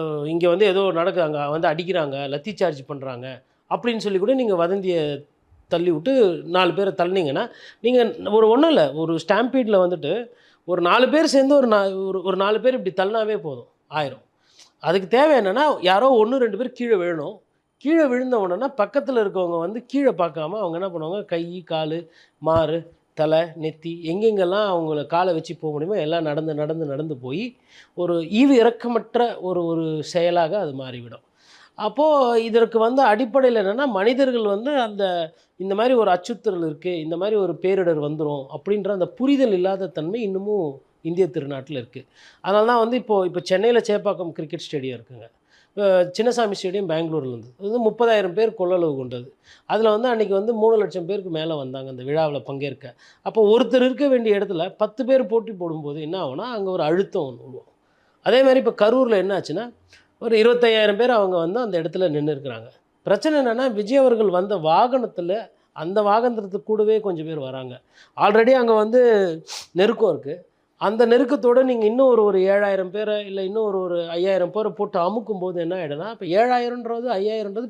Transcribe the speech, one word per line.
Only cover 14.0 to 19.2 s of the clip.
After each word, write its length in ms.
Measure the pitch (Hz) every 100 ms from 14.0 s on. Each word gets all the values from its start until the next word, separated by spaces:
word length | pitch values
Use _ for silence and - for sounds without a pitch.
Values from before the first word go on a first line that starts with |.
| 139 120 _ _ _ _ _ _
அதுக்கு 280 | 147 190 185
தேவை 320 | 233 302 269
என்னன்னா, 260 | 196 220 302 240
யாரோ 260 | 175 190 262 247
ஒண்ணு 200 | 214 269
ரெண்டு 220 | 233 196
பேர் 140 | 254
கீழே 240 | - 240 208
விழணும். 400 | 175 165 147 220 _ _ _ _
கீழே 220 | 262 330 294
விழுந்த 340 | 247 254 247
உடனே 280 | 185 180 269 277
பக்கத்துல 440 | 202 285 277 247